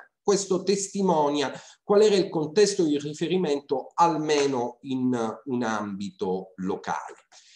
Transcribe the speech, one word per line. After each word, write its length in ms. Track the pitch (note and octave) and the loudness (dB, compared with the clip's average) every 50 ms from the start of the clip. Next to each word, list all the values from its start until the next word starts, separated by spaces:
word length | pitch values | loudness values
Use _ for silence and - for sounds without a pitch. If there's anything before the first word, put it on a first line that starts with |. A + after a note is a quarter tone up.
| - _ _ _ - | -20 _ _ _ -2
questo 380 | G3+ G3 F#3 - - F#3+ F#3 | 0 0 0 0 -2 -2 -2
testimonia 920 | - F#3+ G3+ G3 - - - G3+ F#3+ F#3 E3+ D#3 D3 C#3+ D3 D3 C3+ B2+ - - - - - _ | 0 0 -2 -2 -2 -6 -4 -2 0 2 2 2 2 2 2 0 -2 -4 -6 -10 -18 -20 -20 _
qual 180 | _ - G3+ G3+ | _ 2 4 6
era 160 | G#3+ G#3 G3+ | 6 6 6
il 140 | F#3+ E3+ - | 4 0 0
contesto 520 | - E3 D3+ D#3 - G#3 G#3 G3 - - E3+ | -2 -4 -4 0 4 4 4 4 4 2 2
di 140 | D3+ D3 C#3+ | 2 2 -2
riferimento, 920 | D3 D3+ D3 - E3+ D#3+ F3+ F#3 F3 D3 C#3+ C#3 - - C#3 C3 B2+ - | -4 -6 -6 -4 -2 0 0 0 0 0 -2 -2 -2 -4 -4 -4 -4 -4
almeno 880 | - - - - D#3+ D3+ D#3 D#3 D3+ C#3+ C#3 C#3 C3+ A#2+ A#2+ - - _ - | 0 2 2 2 2 0 0 0 2 2 2 2 0 -2 -4 -4 -6 _ -8
in 280 | C3+ C3 C3 B2+ B2+ B2 A#2+ A#2 A2 G#2+ - - | -6 -4 0 0 0 0 0 -2 -4 -6 -8 -6
un 180 | C#3+ B2 B2 | -4 -4 -2
ambito 920 | A#2+ A2+ A2 G#2 G#2 G2+ G2 G2 G2+ F#2+ - - G#2 F#2 F#2 F#2+ F#2 - _ | -2 -2 -2 -4 -4 -6 -6 -8 -8 -8 -8 -6 -4 -4 -4 -4 -6 -10 _
locale. 680 | - F#2 F#2+ F#2 - - F2+ D#2+ D2+ - - - - _ _ - - - _ _ | -6 -4 -4 -4 -6 -6 -6 -8 -8 -8 -12 -18 -20 _ _ -20 -20 -20 _ _